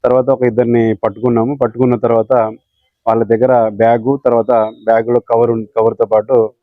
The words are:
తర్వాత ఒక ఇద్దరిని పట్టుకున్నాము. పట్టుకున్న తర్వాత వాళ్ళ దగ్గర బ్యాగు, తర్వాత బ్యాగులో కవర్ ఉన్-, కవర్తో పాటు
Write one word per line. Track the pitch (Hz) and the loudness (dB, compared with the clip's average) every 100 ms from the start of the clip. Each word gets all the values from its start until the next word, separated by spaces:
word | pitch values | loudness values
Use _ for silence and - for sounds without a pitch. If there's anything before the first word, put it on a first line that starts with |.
తర్వాత | 120 127 127 | 2 0 0
ఒక | 127 | 0
ఇద్దరిని | 123 110 117 117 113 | 0 0 0 0 0
పట్టుకున్నాము. | 104 110 101 123 117 117 139 | -2 -4 -4 -2 0 -2 -2
పట్టుకున్న | 120 117 127 | -4 0 -2
తర్వాత | 113 117 113 110 127 110 113 _ _ _ _ 113 | 0 0 0 0 0 -2 -8 _ _ _ _ -2
వాళ్ళ | 113 | -2
దగ్గర | 107 113 127 123 110 | 0 0 2 2 0
బ్యాగు, | 104 113 117 117 139 | 0 0 0 -2 -2
తర్వాత | 127 117 113 120 107 - | 0 0 0 0 0 -4
బ్యాగులో | 110 113 113 120 | -2 0 0 -2
కవర్ | - 113 117 | 0 0 0
ఉన్-, | 113 107 117 | -2 -4 -2
కవర్తో | 113 110 | -2 0
పాటు | 110 107 107 127 110 _ | 0 0 2 0 0 _